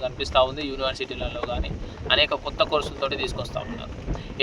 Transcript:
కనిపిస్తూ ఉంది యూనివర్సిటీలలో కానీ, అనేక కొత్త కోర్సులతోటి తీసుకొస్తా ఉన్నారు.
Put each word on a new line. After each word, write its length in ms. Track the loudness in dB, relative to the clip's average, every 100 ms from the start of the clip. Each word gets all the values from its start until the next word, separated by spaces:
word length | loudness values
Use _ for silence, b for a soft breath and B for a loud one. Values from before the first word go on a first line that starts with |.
కనిపిస్తూ 380 | -4 -2 4 6 6
ఉంది 140 | 4 -4
యూనివర్సిటీలలో 720 | 0 -2 -2 -4 -4 -4 -4 -2
కానీ, 180 | -2 -2 -4 B B 2
అనేక 200 | 4 4 2 -2
కొత్త 160 | 0 4
కోర్సులతోటి 460 | 4 2 -2 -2 0
తీసుకొస్తా 360 | -2 -2 -4 -4 -4
ఉన్నారు. 240 | -6 -8 -8 -4 B B 6